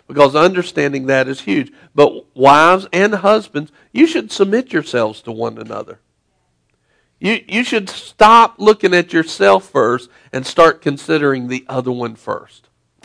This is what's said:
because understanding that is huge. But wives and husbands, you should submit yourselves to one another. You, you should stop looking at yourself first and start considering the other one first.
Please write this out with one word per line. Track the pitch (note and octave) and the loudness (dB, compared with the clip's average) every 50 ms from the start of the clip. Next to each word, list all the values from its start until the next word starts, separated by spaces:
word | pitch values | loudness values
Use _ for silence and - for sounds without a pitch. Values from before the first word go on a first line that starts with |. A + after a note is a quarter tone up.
| _ - | _ -6
because | C#3 D3 C#3+ C3+ C#3 | 2 2 2 4 4
understanding | D3+ E3 F#3 F#3+ F3+ E3+ - - D#3+ C#3+ C#3+ C#3 C#3 C3 | 2 2 2 2 -2 -6 -6 -6 -4 -4 -4 -4 -6 -4
that | C3 C3+ C3 C3 C3 | -2 -2 0 -2 -2
is | C3+ - - | -6 -8 -6
huge. | - F#2+ D3+ B2+ - _ _ _ _ _ | -4 -4 -4 -4 -6 _ _ _ _ _
But | C#3+ C#3+ A#2+ - - - _ _ | 2 2 2 0 -4 -14 _ _
wives | B2+ C3 C3+ C#3+ D3+ D#3+ E3+ F#3 F#3+ G3 - - | 0 4 4 6 6 4 4 2 0 -2 -4 -2
and | F3+ G3 A3 G#3+ | 0 0 0 -2
husbands, | F#3 F#3 G3+ G#3+ A3 G#3 - - D3 D#3 - _ _ _ _ - | -2 0 0 0 0 -2 -6 -8 -10 -10 -10 _ _ _ _ 0
you | A#3 D#4+ D#4+ | 2 2 2
should | D#4+ - A3 G#3 - | 2 -2 -6 -6 -4
submit | - G3 G3 G#3 A#3+ B3+ - - | -2 -2 0 0 -2 -4 -4 -6
yourselves | E3 C#3 - - A#2+ A2+ G#2+ A2 - - | -6 -6 -4 -4 -4 -4 -4 -6 -10 -14
to | A#2+ | -14
one | A2+ A2 A2+ A2+ A2 | -10 -8 -8 -8 -10
another. | A2+ A2 A2 G#2+ G#2+ - - F2+ - _ _ _ _ _ _ _ _ _ _ _ _ _ _ _ _ _ _ _ _ _ _ _ _ | -12 -14 -14 -14 -14 -14 -16 -20 -20 _ _ _ _ _ _ _ _ _ _ _ _ _ _ _ _ _ _ _ _ _ _ _ _
You, | - G3 A3+ G3+ - | -4 -4 -4 -4 -6
you | - F#3 A3+ B3 | -6 -6 -6 -4
should | - - G#3+ F#3+ - | -2 -4 -4 -4 -6
stop | - - - - - - A3 G#3+ A3+ A#3 A3+ - - - | -10 -16 -18 -12 0 4 6 6 6 6 4 2 0 0
looking | G3+ G#3+ G#3+ - - F#3 F3+ | 2 2 2 2 2 0 0
at | F3 F3 F3 E3+ | 0 -2 0 -2
yourself | E3 D#3+ E3 - - G3 G3 G3 F#3+ F#3+ - | -4 -4 -4 -4 0 2 2 2 2 0 -2
first | - C3+ A#2 A#2 B2 B2 - - _ _ _ _ - | -2 0 0 0 0 -4 -6 -12 _ _ _ _ -12
and | C3 C3 | -10 -10
start | - - - E3 D#3+ - - - | -2 2 4 4 4 4 0 -4
considering | D#3 C#3 C#3 - - D#3+ D3+ D3 C#3+ C3+ B2+ B2 | -6 -6 -6 -4 -4 -2 -2 0 -2 -2 -4 -6
the | B2 B2+ B2+ B2+ - | -8 -8 -10 -10 -8
other | C3 B2+ B2 B2+ B2 | -8 -6 -6 -6 -6
one | B2 A#2+ A2+ A2 | -6 -8 -10 -10
first. | - _ A2+ - - - _ _ _ _ _ _ _ _ _ _ _ | -12 _ -10 -10 -10 -12 _ _ _ _ _ _ _ _ _ _ _